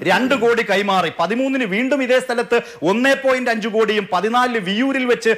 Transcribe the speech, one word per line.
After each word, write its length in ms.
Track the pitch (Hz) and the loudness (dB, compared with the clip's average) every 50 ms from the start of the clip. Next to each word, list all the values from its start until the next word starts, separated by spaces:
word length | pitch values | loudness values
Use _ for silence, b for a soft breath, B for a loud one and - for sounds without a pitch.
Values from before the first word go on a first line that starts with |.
| - | 0
രണ്ട് 320 | 175 185 196 247 262 277 | 0 2 2 2 2 0
കോടി 280 | 247 220 233 233 226 226 | 2 2 2 2 2 0
കൈമാറി. 480 | 202 190 196 202 202 190 185 170 160 139 - | 0 0 0 0 2 2 0 0 0 -2 -2
പതിമൂന്നിന് 440 | 170 175 220 247 269 269 262 269 254 | -2 -2 0 -2 -2 -2 -2 -2 -2
വീണ്ടും 400 | 190 185 214 254 262 294 277 262 | -2 -2 -2 -2 0 0 0 2
ഇതേ 160 | 233 254 262 | 2 2 2
സ്ഥലത്ത് 420 | 254 - 233 240 233 - 233 233 B B B B 143 | 2 0 -2 -4 -2 0 0 0 B B B B -2
ഒന്നേ 300 | 170 196 226 254 277 269 | 0 0 2 2 2 2
പോയിന്റ് 360 | 269 269 269 254 254 254 240 | 2 2 0 0 0 0 -2
അഞ്ച് 180 | 226 220 202 226 | -2 -2 -4 -2
കോടിയും 400 | 196 220 220 208 214 208 196 - 180 | 0 0 0 2 0 -2 -2 -2 -2
പതിനാലിന് 440 | 180 185 220 233 247 247 254 240 226 | -2 0 0 0 0 0 0 0 -4
വിയൂരിൽ 480 | 185 185 196 220 262 269 269 269 254 | -4 -4 -2 -2 0 0 0 0 0
വെച്ച് 240 | 240 233 - - 226 220 | 0 0 0 0 0 -2